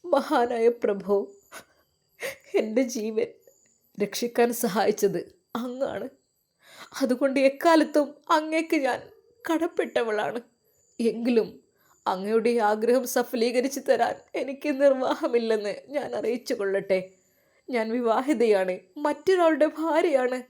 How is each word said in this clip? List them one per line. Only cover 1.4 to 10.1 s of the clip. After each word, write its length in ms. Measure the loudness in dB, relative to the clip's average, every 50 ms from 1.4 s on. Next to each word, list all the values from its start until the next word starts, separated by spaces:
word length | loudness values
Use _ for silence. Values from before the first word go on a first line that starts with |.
| _ _ -20 -20 -20 _ _ _ _ _ _ _ _ _ _ _ -12 -12 -12 _ _ -2 -2
എൻ്റെ 280 | -2 -2 0 0 0 0
ജീവൻ 420 | 0 -2 -6 -6 -4 -4 -4 -4 -4 -8 _ _ -20 _ _ _ _ _ _ _ _ _
രക്ഷിക്കാൻ 520 | -6 -6 -4 -4 -6 -6 -2 2 2 2 2 0
സഹായിച്ചത് 680 | -4 -4 -2 0 0 0 0 0 2 0 0 0 -2 -8 -10 -20 _ _ _ _
അങ്ങാണ്. 520 | -8 -8 -6 -6 -4 -6 -4 -4 -8 -10 -12 -14 _ _ _ _ _ _ _ _ _ _ -20 -20 -20 -20 -16 -4
അതുകൊണ്ട് 400 | -4 -2 -2 0 0 0 0 2 4
എക്കാലത്തും 680 | 2 2 2 4 4 6 6 6 4 4 2 2 2 2 -6 -18 _ 0
അങ്ങേക്ക് 480 | 0 2 2 0 -2 -2 0 0 0
ഞാൻ 220 | 0 0 0 -2 -4 -8 -16 -20 _ _ _ _ _ -4
കടപ്പെട്ടവളാണ്. 920 | -2 -2 0 0 -2 -2 -4 -4 -2 -2 -2 -2 0